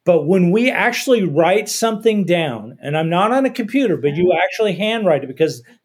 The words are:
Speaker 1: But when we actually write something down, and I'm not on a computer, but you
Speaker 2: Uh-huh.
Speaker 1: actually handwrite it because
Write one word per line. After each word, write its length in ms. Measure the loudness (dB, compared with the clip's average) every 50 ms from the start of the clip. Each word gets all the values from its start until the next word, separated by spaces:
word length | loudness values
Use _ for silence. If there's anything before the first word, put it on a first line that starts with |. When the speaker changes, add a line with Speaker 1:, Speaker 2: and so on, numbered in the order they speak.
| _
Speaker 1:
But 160 | 2 2 2 2
when 240 | 2 2 2 2 2
we 200 | 2 2 2 0
actually 520 | 0 0 -2 -2 -2 -2 0 2 2 2 2
write 440 | 0 0 2 2 2 2 0 0 -4
something 560 | -4 -2 -2 -2 -2 0 0 0 0 2 0
down, 540 | 0 0 0 0 -2 -4 -8 -10 -14 -18 -12
and 160 | -8 -4 -2
I'm 140 | -2 -2 0
not 220 | 2 2 2 2 2
on 120 | 0 0
a 60 | -2
computer, 460 | -2 -4 -8 -4 -2 0 0 0 0 0
but 180 | 0 -2 0
you 140 | 2 2 2
Speaker 2:
Uh-huh. 100 | 2 2 0
Speaker 1:
actually 300 | -2 0 -2 -2 -2 0
handwrite 480 | -2 -2 -2 -2 0 2 2 0 0 -2
it 20 | -6
because 340 | -2 -2 -2 -2 -2 -6 -14 -20 -20 _ _